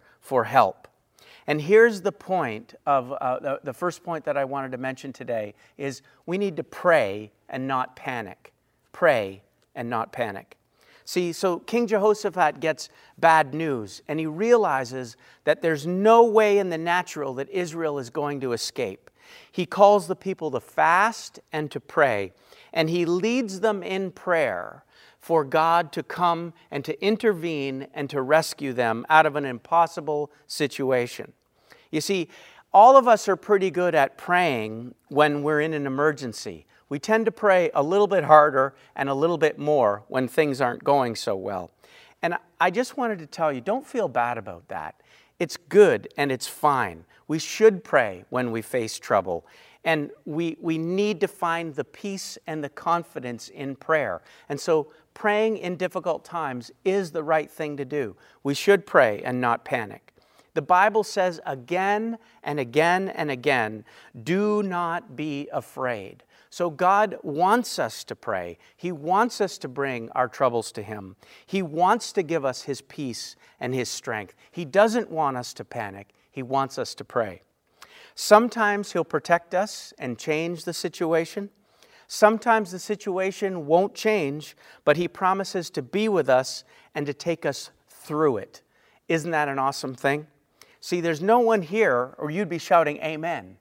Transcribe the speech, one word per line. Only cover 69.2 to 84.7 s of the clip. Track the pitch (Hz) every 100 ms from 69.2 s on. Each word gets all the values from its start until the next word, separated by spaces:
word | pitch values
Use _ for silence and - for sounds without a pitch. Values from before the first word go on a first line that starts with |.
| 240 -
us | 196 -
to | 143
bring | 127 139 123 113
our | - 127
troubles | - 135 117 110
to | -
Him. | 104 104 95 98 - -
He | - 196
wants | 175 156 180 226 -
to | -
give | 156 165
us | 135 123
His | - 135
peace | - - 139 110 - - _ -
and | 123
His | 127 -
strength. | - - 110 95 _ _
He | -
doesn't | 160 190 220 233 214
want | 160 147 127
us | 120
to | -
panic. | - 123 104 98 101 _ _
He | -
wants | 123 135 135 -
us | 120 -
to |
pray. | - 127 107 87 _ _ _ _ - - -
Sometimes | - - 214 233 233 208 202 202
He'll | 180
protect | 160 156 - 170 -
us | 180 208 - - -
and | 135 117
change | - 151 165 170
the | 165
situation. | 165 175 - 165 165 165 - 202 _ _ _ _ _ -
Sometimes | - 214 220 240 220 190
the | 180
situation | - 208 - 185 190 190 196 185
won't | 143 170 196
change, | - 214 214 143 147 151 - -